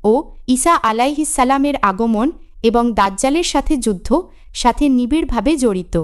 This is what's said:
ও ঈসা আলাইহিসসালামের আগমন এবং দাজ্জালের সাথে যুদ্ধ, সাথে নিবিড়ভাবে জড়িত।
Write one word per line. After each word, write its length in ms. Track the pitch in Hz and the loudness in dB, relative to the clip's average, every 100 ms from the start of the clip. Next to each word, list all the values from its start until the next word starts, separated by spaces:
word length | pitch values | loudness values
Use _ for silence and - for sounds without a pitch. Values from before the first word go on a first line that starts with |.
ও 80 | 214 247 - - - | 2 0 -2 -14 -2
ঈসা 260 | 254 339 330 | 0 2 2
আলাইহিসসালামের 920 | 226 220 262 294 302 - 247 269 285 277 | 0 0 -2 -2 -4 0 0 2 0 0
আগমন 460 | 202 190 233 214 269 - - - | -2 0 0 2 0 -4 -20 -2
এবং 220 | 226 233 240 | 0 2 0
দাজ্জালের 540 | 214 196 190 262 294 - | 0 -2 0 0 0 0
সাথে 280 | 285 277 302 | -2 0 0
যুদ্ধ, 320 | 220 185 - 285 370 - - | 0 -4 0 -2 -2 -18 -18
সাথে 300 | - 233 226 294 | 0 0 2 2
নিবিড়ভাবে 640 | 247 240 302 277 233 220 311 | 2 0 -2 0 -2 0 0
জড়িত। 380 | 247 185 175 170 | 0 -2 -2 -4